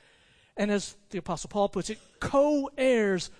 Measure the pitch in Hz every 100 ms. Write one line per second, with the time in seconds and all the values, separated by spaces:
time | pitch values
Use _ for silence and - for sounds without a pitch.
0 | _ _ _ _ _ - 208 208 - -
1 | _ 190 165 165 - 208 202 196 175 220
2 | - - - 277 294 294 269 - 262 240
3 | 208 190 -